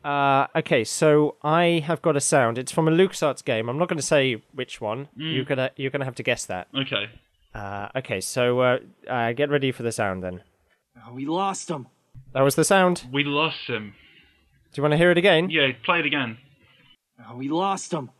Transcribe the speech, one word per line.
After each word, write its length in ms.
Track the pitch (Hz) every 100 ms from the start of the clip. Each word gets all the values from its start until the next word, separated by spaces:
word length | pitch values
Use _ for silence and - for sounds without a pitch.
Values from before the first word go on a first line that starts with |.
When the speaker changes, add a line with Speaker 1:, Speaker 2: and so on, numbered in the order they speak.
Speaker 1:
Uh, 420 | 151 143 139 135 139 160
okay, 280 | 156 143
so 520 | 110 - 156 151 151 -
I 400 | 156 165 175 170
have 160 | 147 165
got 140 | 170 143
a 40 |
sound. 360 | - 151 117 117
It's 160 | 127
from 160 | - 160
a 20 |
LucasArts 540 | 160 190 - 151 131
game. 240 | - 113 117
I'm 100 | 135
not 100 | 175
gonna 120 | 170
say 400 | 135 151 131 110 _
which 260 | 131 127 -
one. 280 | 110 117 143 -
Speaker 2:
Mm. 160 | 156
Speaker 1:
You're 100 | 139
gonna, 260 | 147 135 131 -
you're 140 | 135
gonna 140 | 143
have 100 | 131 123
to 60 |
guess 240 | 127 117 -
that. 220 | 92 - 135
Speaker 2:
Okay. 300 | 135 113 104 - _ _ _
Speaker 1:
Uh, 340 | 113 101 101 101 131
okay, 240 | 127 98
so, 400 | - 131 123 123
uh, 180 | 127 123 - _ -
uh, 240 | 123 117
get 180 | 120 143
ready 220 | 143 131
for 100 | 123
the 80 | 117
sound 300 | 113 101 92
then. 200 | 90 92 _ _ _ _ _ - 123
Speaker 3:
Oh, 60 |
we 120 | 123 139
lost 420 | 170 196 190 -
him. 180 | 151 120 _ _ - -
Speaker 1:
That 100 | 131
was 120 | 139
the 100 | 151
sound. 400 | 156 196 180 175 127
Speaker 2:
We 120 | 139
lost 420 | 143 143 160 - -
him. 280 | 113 104 98 - _ _ _ _ _ _
Speaker 1:
Do 60 | -
you 40 |
wanna 140 | 151 151
hear 140 | 175
it 80 | 175
again? 320 | 190 160 151
Speaker 2:
Yeah, 220 | 156 135 127
play 140 | - 170
it 60 | 147
again. 320 | 151 120 117 _ _ _ _ _ _ _ _ -
Speaker 3:
Oh, 80 | 123
we 120 | 135
lost 440 | 160 196 190 -
him. 180 | 165 127